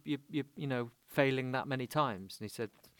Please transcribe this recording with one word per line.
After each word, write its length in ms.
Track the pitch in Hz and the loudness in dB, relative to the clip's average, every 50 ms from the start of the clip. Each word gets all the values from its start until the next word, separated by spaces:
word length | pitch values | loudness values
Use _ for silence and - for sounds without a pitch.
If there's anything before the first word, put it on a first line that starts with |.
| - | -4
you, 140 | 151 147 139 143 - | -2 -4 -4 -4 -4
you, 160 | 151 143 135 139 _ | -4 -4 -4 -4 _
you 100 | - 151 | -6 -4
know, 240 | 139 131 123 120 120 - _ _ - | -2 0 0 -2 -4 -8 _ _ 0
failing 440 | - - 139 135 131 131 127 127 | 4 4 6 6 4 2 0 0
that 140 | 127 131 - | 0 -2 0
many 200 | 143 135 131 123 120 | 0 -2 -2 -2 0
times?" 480 | - 151 147 127 107 92 95 95 - - | 2 2 2 2 0 -4 -8 -12 -10 -10
And 60 | 110 101 | -10 -8
he 60 | - | -6
said, 160 | - 117 104 - _ - - _ | -6 -6 -6 -8 _ -20 -20 _